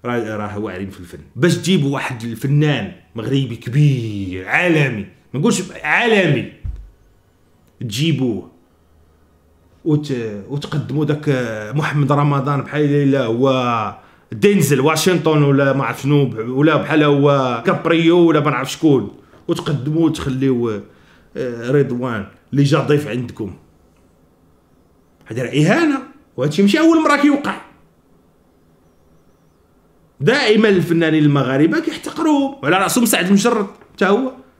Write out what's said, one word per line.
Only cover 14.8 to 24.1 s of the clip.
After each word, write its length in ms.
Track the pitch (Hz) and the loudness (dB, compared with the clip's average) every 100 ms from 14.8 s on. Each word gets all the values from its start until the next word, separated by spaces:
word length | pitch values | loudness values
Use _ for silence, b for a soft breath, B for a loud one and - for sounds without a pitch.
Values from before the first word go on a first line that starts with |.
واشنطن 600 | 139 156 190 175 160 151 | 2 2 0 2 2 2
ولا 300 | 143 139 139 | 4 4 2
ما 120 | 135 | 0
عرف 180 | 117 120 | -2 -4
شنو، 280 | 135 147 131 110 113 131 | 0 2 2 -4 -6 0
ولا 180 | 151 151 | 2 2
بحال 260 | - 156 | 0 2
هو 600 | 151 143 143 139 131 117 147 | 2 4 4 2 0 -2 -2
كابريو 520 | 175 165 165 165 175 | -2 0 2 4 4
ولا 220 | 170 151 | 4 4
ما 100 | 147 | 0
نعرف 220 | 127 135 | -2 -6
شكون، 440 | - 160 135 101 - b b - | -2 2 2 0 -12 b b -8
وتقدموا 580 | 170 - 143 127 156 165 | -6 -4 -4 -2 0 0
وتخليو، 640 | - 139 131 135 123 117 104 101 b b b b - | 0 -6 -2 0 0 -2 -4 -10 b b b b -10
آه، 340 | 131 117 117 | -8 -8 0
رضوان 560 | 143 127 123 123 113 95 - _ | 0 0 -2 -4 -6 -8 -16 _
اللي 100 | 135 | 0
جا 160 | 143 147 | 2 2
ضيف 300 | 120 147 147 | 2 0 0
عندكم. 460 | 120 117 - 104 - _ _ _ _ _ | -8 -8 -10 -12 -12 _ _ _ _ _